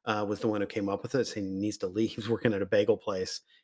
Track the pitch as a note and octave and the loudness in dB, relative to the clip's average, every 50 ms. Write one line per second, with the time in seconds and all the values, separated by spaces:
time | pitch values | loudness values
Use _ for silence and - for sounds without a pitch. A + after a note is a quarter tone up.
0 | - A2+ G#2+ G#2 G#2 G2+ G#2 G2 - A2 G#2+ G#2 G2+ - - G#2+ G2+ G2 G2 G2 | -2 -2 0 0 0 -2 -2 0 0 0 0 0 -2 -2 -2 -2 -2 0 -2 -2
1 | - - - C3 A2+ - - A2 G2 F#2+ F#2+ F#2+ G2+ G#2+ G#2 - - F#2 F2+ G#2+ | -2 0 0 0 0 0 -2 -6 -4 -4 -2 -2 -2 -2 -2 -2 -4 -2 0 0
2 | A2+ A2+ - - G#2 A2 A2+ - - A#2+ G#2 F#2+ G2 F2+ A2+ G2+ G#2 G#2+ G#2+ G2 | 0 0 0 -2 -2 -2 0 2 2 2 2 2 0 2 4 4 6 4 4 2
3 | - G#2+ G2 F#2+ F#2 - - - _ _ _ _ | 0 -4 -4 -2 -4 -4 -6 -10 _ _ _ _